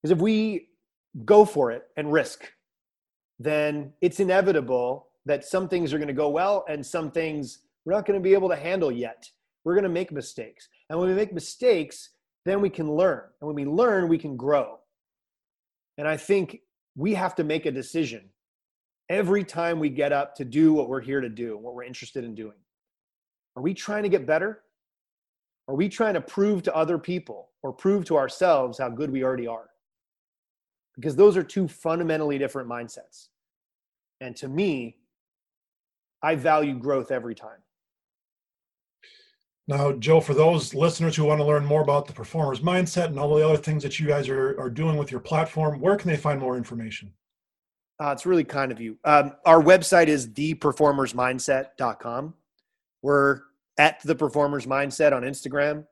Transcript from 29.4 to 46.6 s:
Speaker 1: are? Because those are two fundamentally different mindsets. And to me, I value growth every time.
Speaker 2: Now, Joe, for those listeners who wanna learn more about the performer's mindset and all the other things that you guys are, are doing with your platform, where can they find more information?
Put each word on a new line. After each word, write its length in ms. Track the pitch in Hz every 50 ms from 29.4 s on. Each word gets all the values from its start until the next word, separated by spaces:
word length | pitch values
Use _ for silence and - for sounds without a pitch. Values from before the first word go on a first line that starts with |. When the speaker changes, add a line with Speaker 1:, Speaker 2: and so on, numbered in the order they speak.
| 120
Speaker 1:
are? 240 | 117 117 113 113 _ _ _ _ _ _ _ _ _ _ _ _ _ _ _ _ _ _ _ _ _ _ _ _ _ _
Because 180 | 131 120 156 135
those 220 | 127 202 208 180
are 80 | 185 160
two 240 | - - 196 185 156
fundamentally 680 | - - - 165 160 170 170 160 160 156 156 147 143 135
different 300 | 139 131 - 139 127 120
mindsets. 600 | 120 120 117 110 - - - _ _ - - _ _ _ _ _ _ _ _ _ _ _ _ _ _ _ _ _ _ _
And 140 | 131 127 120
to 120 | - - 135
me, 500 | 135 160 202 196 151 131 120 117 - _ _ _ _ _ _ _ _ _ _ _ _ _ _ _ _ _ _ _ _ _ _ _ _ _
I 120 | - 156 165
value 420 | 147 127 160 156 156 151 143 135
growth 360 | 123 117 139 143 135 120 -
every 220 | 135 123 113 120 151
time. 280 | - - 107 113 _ _ _ _ _ _ _ _ _ _ _ _ _ _ _ _ _ _ _ _ _ _ _ _ _ _ _ _ _ _ - _ _ _ _ _ _ _ _ _ _ _ -
Speaker 2:
Now, 240 | 143 139 143 143
Joe, 280 | 135 123 110 143 160 160
for 140 | 160 - 143
those 400 | 135 156 165 175 156 - - -
listeners 400 | 135 160 170 160 - 160 165 147
who 100 | 156 151
wanna 180 | 147 151 151 147
learn 200 | 147 151 147 143
more 180 | 143 147 147
about 240 | 151 143 143 143 143
the 60 | -
performer's 480 | - - 110 - - 160 151 139 131 113
mindset 460 | 139 175 180 185 180 170 - 180 175
and 140 | 160 147 135
all 160 | 147 147 151
the 80 | 151 156
other 100 | 156 156
things 260 | 151 - 156 151 151
that 180 | 143 139 - -
you 60 | 156 147
guys 200 | 147 143 135 123
are, 300 | 135 135 135 135 139 135
are 120 | 131 123
doing 260 | 117 131 160 160 151
with 160 | 147 143 143
your 80 | 131 120
platform, 600 | - - 160 156 160 156 - 156 156 151 147 135
where 160 | 127 185 202
can 120 | 202 - 175
they 80 | 156
find 240 | 143 - 151 147 135
more 160 | 131 127 123
information? 560 | 123